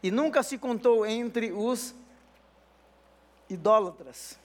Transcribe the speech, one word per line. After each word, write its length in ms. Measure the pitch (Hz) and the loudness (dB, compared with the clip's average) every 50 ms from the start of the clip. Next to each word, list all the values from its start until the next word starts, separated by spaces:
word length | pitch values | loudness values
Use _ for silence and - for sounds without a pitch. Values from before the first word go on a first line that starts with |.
| - | -2
E 80 | 185 | 0
nunca 320 | 190 233 294 - 220 294 254 | 0 2 0 2 2 2 0
se 140 | - 277 254 | 0 -4 -8
contou 460 | - 262 240 220 - 247 233 226 214 | -4 -4 -4 2 4 4 4 4 4
entre 460 | 214 220 233 240 240 233 240 220 226 | 0 -2 -4 -4 -4 -4 -4 -4 -2
os 420 | 175 208 208 233 254 240 - - - - - _ - _ _ _ _ _ _ _ _ _ _ _ _ _ _ _ _ _ _ _ _ _ _ _ _ _ _ _ | -4 -2 -2 -2 -2 -2 -4 -10 -14 -18 -20 _ -20 _ _ _ _ _ _ _ _ _ _ _ _ _ _ _ _ _ _ _ _ _ _ _ _ _ _ _
idólatras. 880 | 196 180 160 208 214 214 202 180 165 - 165 131 123 - - - - - _ | -10 -2 4 6 6 6 4 2 -6 -12 -18 -18 -18 -16 -16 -18 -18 -20 _